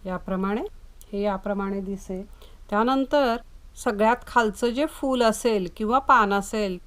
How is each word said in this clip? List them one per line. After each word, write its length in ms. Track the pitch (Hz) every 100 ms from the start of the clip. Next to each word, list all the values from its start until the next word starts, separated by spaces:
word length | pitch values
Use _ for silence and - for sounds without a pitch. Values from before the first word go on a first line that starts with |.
| 185
याप्रमाणे 560 | 180 - 190 196 214 403 - - - -
हे 100 | 202
याप्रमाणे 580 | 208 190 202 202 196 196
दिसेल. 440 | 190 196 - 185 202 - - - -
त्यानंतर 640 | 202 240 269 262 294 254 233 - - - -
सगळ्यात 400 | 247 202 220 - -
खालचं 440 | 247 214 - 240
जे 160 | 233 302
फूल 340 | - 269 254
असेल 460 | 233 214 240 214 180 -
किंवा 220 | 214 254
पान 320 | 269 254 202
असेल 460 | 202 196 220 202 180